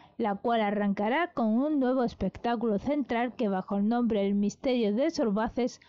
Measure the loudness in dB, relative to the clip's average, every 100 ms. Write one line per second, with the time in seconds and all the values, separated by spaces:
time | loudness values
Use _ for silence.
0 | -18 -4 -4 -2 0 0 0 0 0 0
1 | 0 0 -2 0 2 2 2 2 2 0
2 | -2 -2 -6 -4 -4 -2 0 0 0 -2
3 | -2 -2 -4 -2 -2 -2 -2 0 2 2
4 | 2 2 2 2 0 0 0 2 2 2
5 | 0 0 0 0 -2 -2 -4 -4